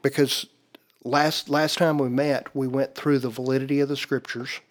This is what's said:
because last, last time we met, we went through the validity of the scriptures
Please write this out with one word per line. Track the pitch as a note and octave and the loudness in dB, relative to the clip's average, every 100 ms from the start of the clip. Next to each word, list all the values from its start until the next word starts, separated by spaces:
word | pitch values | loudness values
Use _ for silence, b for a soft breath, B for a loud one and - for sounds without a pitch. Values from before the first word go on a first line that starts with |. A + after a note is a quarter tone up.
because | C#3 C3+ C3+ - - _ _ - _ _ | -2 0 0 0 -6 _ _ -20 _ _
last, | B2 C#3+ D3+ D3+ - | -2 2 2 0 -2
last | C#3+ D#3 - | 0 0 2
time | E3+ D3+ | 2 4
we | C3 | 0
met, | B2 D3 C3+ - | 2 0 0 -2
we | C#3 C3 | -4 -2
went | C3 C#3 | 0 -2
through | - D3+ C#3+ | -2 2 2
the | B2 | 0
validity | A2+ C3 C3 C3+ C#3+ | -4 0 0 0 0
of | C#3+ | 0
the | C#3+ | -2
scriptures | - C3+ - A#2 B2+ - _ | -2 -4 -4 -10 -10 -12 _